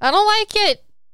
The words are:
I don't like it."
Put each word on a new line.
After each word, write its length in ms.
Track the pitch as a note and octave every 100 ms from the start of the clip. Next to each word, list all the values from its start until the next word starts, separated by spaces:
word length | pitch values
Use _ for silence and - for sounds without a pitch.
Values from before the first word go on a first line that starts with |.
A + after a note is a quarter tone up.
I 100 | C4
don't 140 | F4+ G#4
like 440 | G#4+ G#4 G#4 G4
it." 120 | B3 - - -